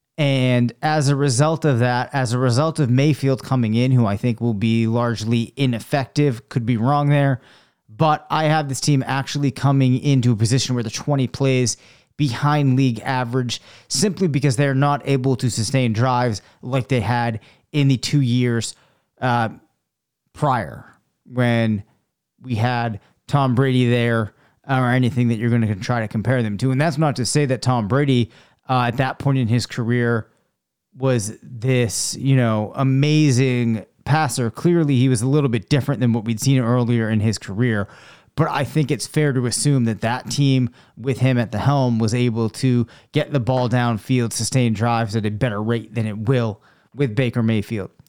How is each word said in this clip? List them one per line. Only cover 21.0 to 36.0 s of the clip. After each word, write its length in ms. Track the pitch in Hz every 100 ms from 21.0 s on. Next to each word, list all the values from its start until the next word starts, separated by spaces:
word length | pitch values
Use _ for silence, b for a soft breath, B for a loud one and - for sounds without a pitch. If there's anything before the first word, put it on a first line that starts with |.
| _ _ -
when 580 | 123 120 117 113 104 - _ _ _ _ _
we 140 | 127 107
had 440 | 120 120 117 101 b _ -
Tom 260 | 143 131
Brady 340 | 120 135 127 120
there, 460 | 120 120 113 104 b b b 139
or 220 | 131 123
anything 380 | 127 123 120 120
that 100 | 110
you're 140 | 117
gonna 240 | 120 107 95
try 240 | - 120
to 80 | 107
compare 340 | 110 113 127
them 160 | 110 101
to. 140 | 131
And 100 | 131
that's 160 | 165 143
not 180 | 156 127
to 80 | 113
say 180 | 151 139
that 160 | 127
Tom 260 | 127 123 101
Brady, 440 | 135 143 123 110 b b b -
uh, 180 | 127 120
at 100 | 123
that 220 | 131 -
point 180 | 139 135
in 100 | 110
his 200 | 120 -
career 640 | - 113 120 120 113 - _ _ _ _ _ _ 127
was 400 | 131 123 104 -
this, 720 | - 120 131 127 113 - - -
you 200 | 135 135
know, 360 | 117 107 107 -
amazing 1080 | 135 135 151 156 151 120 131 123 117 110 - _ -
passer. 460 | 156 143 - 113
Clearly, 460 | - 175 170 147 123
he 100 | 131
was 140 | 110
a 60 | 131
little 220 | 147 139
bit 200 | 113 -
different 320 | 143 143 120